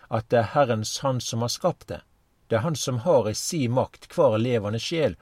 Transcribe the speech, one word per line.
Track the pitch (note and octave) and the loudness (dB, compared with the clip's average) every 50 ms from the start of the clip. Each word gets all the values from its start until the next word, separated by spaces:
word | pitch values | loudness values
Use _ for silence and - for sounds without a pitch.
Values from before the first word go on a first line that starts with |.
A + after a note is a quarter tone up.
| - | -8
at | - A#2+ A2+ - - | -4 -4 -4 0 2
det | B2+ A#2 | 2 2
er | A2 - - | 2 2 2
Herrens | D3 C#3+ B2 A#2 A2 A2 - - - - | 2 2 2 2 -2 -2 -4 -6 -4 -4
hand | C3+ C3 A#2+ - | -2 -2 -4 -4
som | - - A2+ A#2 | -4 -4 -4 -4
har | A#2 | -4
skapt | - - - F3 - - - - | -4 -2 -2 -2 -2 -4 -8 -12
det? | F2 - - _ _ _ _ _ _ _ _ | -12 -14 -14 _ _ _ _ _ _ _ _
Det | - A2+ A2 | -2 0 0
er | A#2 | 0
han | E3+ D#3 - | 0 -2 -4
som | - C#3 B2+ A#2 A2 | -4 -4 -4 -2 2
har | F3+ D#3+ B2 G2+ | 4 4 4 4
i | G#2+ G#2 | 2 -2
si | - - - F3+ D#3 B2+ | -4 -4 -4 -2 -2 0
makt | A#2 B2 C3 G#2+ - - - - - - | 0 0 0 -2 -2 -6 -14 -20 -6 0
hver | F3 - A#2+ G#2+ G#2+ | 2 4 4 4 2
levende | A#2 B2+ B2 A2+ F#2+ G#2 A2 A2+ | 2 0 0 0 0 -2 -4 -4
sjel | - - E3+ E3 D3 A2 E2+ - | -4 -4 -2 0 0 0 -2 -4